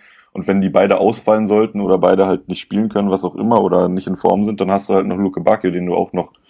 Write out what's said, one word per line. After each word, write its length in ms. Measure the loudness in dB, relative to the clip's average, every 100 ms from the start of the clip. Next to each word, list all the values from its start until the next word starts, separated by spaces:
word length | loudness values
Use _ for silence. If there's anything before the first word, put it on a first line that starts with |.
| _ _ _
Und 140 | -8 -2
wenn 140 | 0
die 80 | 2
beide 300 | 2 2 2
ausfallen 480 | 0 0 0 0 2
sollten 340 | 2 0 -2
oder 160 | 0 2
beide 280 | 2 2 2
halt 200 | 0 -4
nicht 120 | -12
spielen 280 | -6 -4 -2
können, 200 | -2 0
was 140 | -2
auch 100 | -4 -4
immer, 260 | 0 2
oder 260 | 2 2 0
nicht 180 | -2 -6
in 100 | -2
Form 280 | 0 0
sind, 160 | 0 -2
dann 100 | -2
hast 180 | -2 0
du 60 |
halt 120 | 0 0
noch 100 | -2
Luke 240 | -4 -2
Bacchio, 300 | 0 0 0
den 140 | -4 -2
du 80 |
auch 180 | -2 -2
noch 200 | -4 -8 _ _